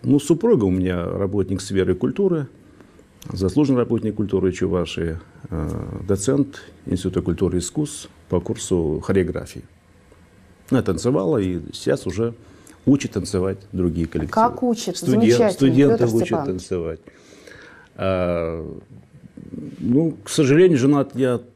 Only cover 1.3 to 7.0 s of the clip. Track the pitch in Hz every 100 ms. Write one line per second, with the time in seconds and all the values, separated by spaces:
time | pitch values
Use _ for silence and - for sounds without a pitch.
1.3 | 101 95 98 - 98 92 92 190 - 196
2.3 | 165 135 - - - - - _ _ -
3.3 | 90 95 95 143 127 117 117 110 104 101
4.3 | 95 95 90 92 90 82 - 85 82 -
5.3 | - - 82 78 80 - - 90 98 120
6.3 | 139 139 - - - - 92